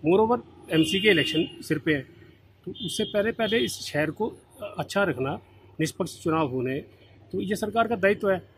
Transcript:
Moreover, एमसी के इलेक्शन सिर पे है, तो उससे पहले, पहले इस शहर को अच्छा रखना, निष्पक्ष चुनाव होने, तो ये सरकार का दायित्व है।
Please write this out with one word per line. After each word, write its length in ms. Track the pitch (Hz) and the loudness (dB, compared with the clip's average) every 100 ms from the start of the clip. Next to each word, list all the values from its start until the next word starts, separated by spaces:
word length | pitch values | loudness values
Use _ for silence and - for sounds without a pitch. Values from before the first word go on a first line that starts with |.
| 151 | 4
Moreover, 320 | 190 220 240 - - - | 4 4 2 -2 -20 -2
एमसी 280 | 160 156 196 | 2 2 4
के 80 | 214 | 4
इलेक्शन 540 | 175 135 156 170 - | 4 4 0 -2 -4
सिर 160 | - - | -4 -2
पे 160 | - | 0
है, 60 | 147 127 - - - _ _ | 0 -2 -18 -20 -20 _ _
तो 220 | - - 175 | -14 -10 -8
उससे 180 | - | -6
पहले, 280 | 208 208 208 | -4 0 -2
पहले 260 | 233 220 226 | -2 0 0
इस 140 | 226 | 0
शहर 380 | - - 147 156 | -4 -6 -2 -2
को 260 | 151 220 - _ - - - | -2 -6 -6 _ -16 -14 -8
अच्छा 240 | 151 196 | -4 0
रखना, 380 | 196 135 135 175 - - - - | 0 0 -2 -4 -10 -20 -20 -4
निष्पक्ष 420 | 160 - 180 - | -4 -2 -6 -4
चुनाव 260 | 170 160 151 | -2 0 0
होने, 300 | 127 127 135 - - - - - | -2 -2 -4 -8 -20 -20 -20 -10
तो 80 | 185 | -8
ये 160 | 196 202 | -4 -4
सरकार 320 | 208 220 226 | -2 0 0
का 80 | 226 | 2
दायित्व 340 | 196 202 208 | 2 2 2
है। 180 | 185 - | 0 -2